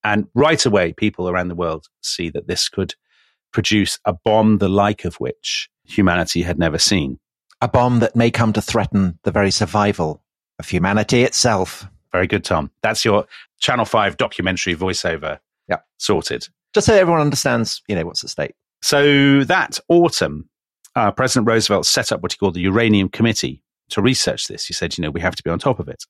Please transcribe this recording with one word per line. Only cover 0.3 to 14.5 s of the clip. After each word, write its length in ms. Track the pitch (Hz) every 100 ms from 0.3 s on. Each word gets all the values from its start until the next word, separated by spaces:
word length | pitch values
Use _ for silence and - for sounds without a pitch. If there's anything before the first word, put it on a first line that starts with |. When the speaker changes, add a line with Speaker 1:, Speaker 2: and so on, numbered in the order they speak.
Speaker 1:
right 300 | 117 147 160
away, 300 | 131 104 85
people 340 | - 107 - 90
around 200 | 90 90
the 60 |
world 300 | 85 87 80 _ _
see 300 | - - 85
that 160 | 76 73
this 220 | 87 -
could 240 | - 95 - _ _ _ _ _
produce 460 | - 87 107 95 - -
a 80 |
bomb 420 | 85 - 110 110 107
the 140 | 98
like 340 | 98 101 104
of 120 | 90 -
which 520 | 62 - - - - _
humanity 580 | _ - 95 87 82 85
had 160 | 87 -
never 200 | 82 -
seen. 400 | - 90 69 62 _ _ _ _
Speaker 2:
A 60 | 120
bomb 320 | 127 123 120
that 140 | 107
may 160 | 117 117
come 220 | - 117
to 80 | 107
threaten 560 | - 117 98 101 95 82
the 60 | -
very 200 | 90 101
survival 720 | - 104 104 104 - 80 76 _ _ _ _
of 100 | -
humanity 540 | 92 90 104 104 123
itself. 640 | 123 - 127 104 92 - 95 _ _
Speaker 1:
Very 140 | 90 92
good, 180 | 101
Tom. 260 | - 85 73 _
That's 220 | 107 113
your 220 | 120 101 - - - _
Channel 280 | - 123 -
five 320 | 113 101 -
documentary 580 | 117 - 90